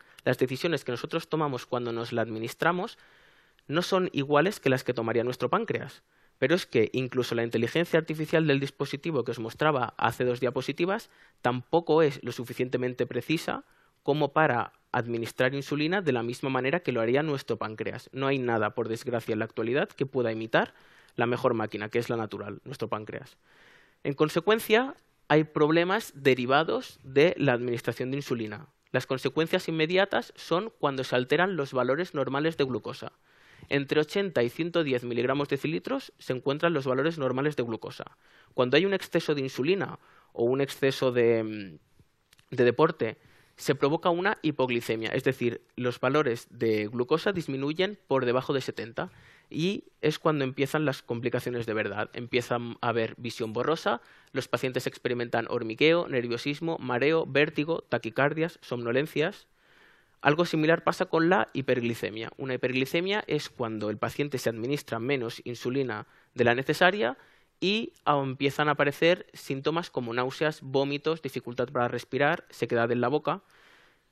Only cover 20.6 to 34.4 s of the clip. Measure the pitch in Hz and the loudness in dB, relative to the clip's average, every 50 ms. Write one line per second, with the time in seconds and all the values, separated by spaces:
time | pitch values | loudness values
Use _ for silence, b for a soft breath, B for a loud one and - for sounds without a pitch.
20.6 | 220 - - b b b b b b b b b 120 117 123 120 - 127 117 110 | 2 0 -4 b b b b b b b b b 0 0 2 2 2 2 2 0
21.6 | 107 104 - 101 107 110 - 117 117 - 120 113 110 104 - 101 101 104 101 - | -2 -4 -4 -6 -6 -4 -2 -2 -2 -2 -2 -4 -4 -4 -6 -8 -8 -10 -12 -12
22.6 | - - 135 - 113 107 110 107 110 - - - - - - _ b b b b | -12 -14 -10 -8 -6 -4 -4 -6 -6 -8 -12 -12 -12 -16 -20 _ b b b b
23.6 | b b b b b b b b b 143 139 - 156 156 - 175 - 208 220 226 | b b b b b b b b b -4 0 2 2 2 2 2 2 4 2 2
24.6 | - - 214 233 254 269 - - _ _ _ _ _ - 143 156 156 - - 156 | 4 4 4 4 4 2 -4 -12 _ _ _ _ _ 4 4 4 4 4 2 2
25.6 | 151 147 160 170 175 185 196 226 - - - 147 135 139 127 123 123 123 135 147 | 4 4 4 4 4 2 0 -2 -2 -6 -6 0 4 4 4 4 4 2 4 4
26.6 | 160 180 - 262 247 - - - - 135 131 139 156 180 - - 143 135 123 120 | 4 2 0 -2 -4 -8 -14 -18 -12 0 4 6 6 6 6 4 2 2 2 2
27.6 | 123 123 120 113 - 123 117 - 127 127 135 143 139 - 131 117 110 107 104 107 | 2 -2 -2 -2 -2 -2 -2 -2 -4 -4 -4 -4 -4 -4 -4 -4 -4 -6 -8 -10
28.6 | - - _ _ _ _ - 131 - - 135 131 - 131 - 156 165 160 185 185 | -14 -18 _ _ _ _ -2 -2 0 0 -2 -2 -2 -2 0 0 0 2 0 -2
29.6 | - - 165 160 156 160 180 185 202 - - 233 240 - - - - - 165 180 | 0 -2 -2 0 0 2 4 2 2 2 2 -2 -2 -4 -10 -12 -4 -2 0 0
30.6 | 220 226 - _ - 143 135 131 127 - - 127 127 - 147 165 180 202 190 156 | -2 -4 -4 _ -2 0 0 -2 -2 0 0 0 2 2 2 2 2 2 0 -2
31.6 | 139 131 131 127 123 127 135 160 180 - - 147 131 123 139 139 151 165 160 - | -4 -2 0 0 2 2 2 0 -2 -4 -4 -4 -2 -2 -2 -2 -2 -2 0 0
32.6 | 143 131 120 107 - - - - - - - _ B B B B B B B B | 0 0 -2 -4 -6 -8 -12 -12 -12 -16 -16 _ B B B B B B B B
33.6 | B B B 143 139 - - 151 151 - - 202 202 190 151 123 | B B B 0 0 2 2 2 2 2 0 -2 -2 0 0 0